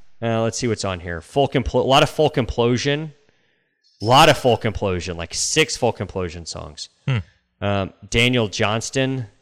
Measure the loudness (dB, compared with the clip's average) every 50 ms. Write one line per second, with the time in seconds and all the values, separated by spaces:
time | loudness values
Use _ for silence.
0 | -20 -20 -14 -6 -4 -2 0 0 0 -2 -2 -2 -2 -2 -2 -2 -2 -4 -4 -6
1 | -6 -8 -10 -10 -10 -4 0 0 0 2 0 -2 -2 0 0 0 2 4 4 4
2 | 4 2 2 0 0 0 2 0 -2 -2 0 0 2 2 2 0 0 -2 -2 -2
3 | -4 -8 -14 _ _ _ _ _ _ _ _ _ _ _ _ _ _ _ _ _
4 | 0 4 6 8 8 8 6 4 4 2 2 2 0 -2 -4 -2 -4 -4 -2 -4
5 | -4 -6 -8 -8 -8 -8 -6 -6 -4 -2 0 0 0 0 0 -2 -2 -2 -2 -2
6 | -8 -8 -6 -6 -6 -6 -8 -12 -14 -12 -12 -12 -14 -14 -16 -16 -18 -18 _ _
7 | _ -4 -4 -4 -4 -8 _ _ _ _ _ _ -4 -2 -2 -2 -2 -4 -8 _
8 | -14 -2 0 2 2 4 4 2 0 -2 -2 -2 -2 0 0 -2 -4 -4 -2 -2
9 | -2 -2 -2 -6 -8 -10 -14 _